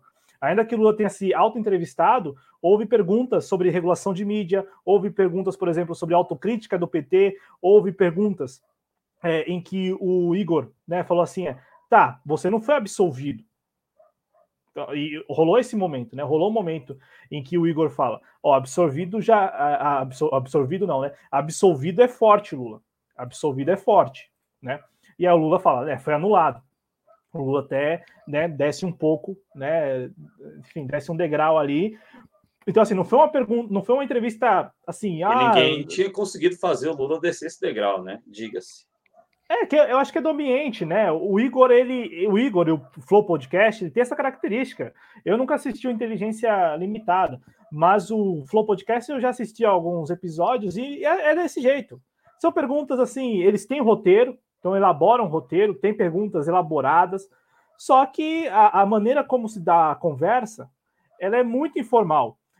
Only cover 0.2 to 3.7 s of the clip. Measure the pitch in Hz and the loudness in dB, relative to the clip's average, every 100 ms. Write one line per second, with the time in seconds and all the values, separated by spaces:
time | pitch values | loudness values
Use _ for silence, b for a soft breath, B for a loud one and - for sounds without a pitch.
0.2 | _ - 139 196 226 233 220 214 202 - | _ -6 -2 -2 -2 2 2 2 -2 -2
1.2 | 196 160 220 233 214 185 170 - 170 247 | -2 2 2 0 -2 -2 -4 0 2 2
2.2 | 160 135 b b 170 208 220 233 175 220 | -2 -12 b b 2 2 2 0 2 0
3.2 | 247 180 - 180 180 | 0 -2 -2 0 0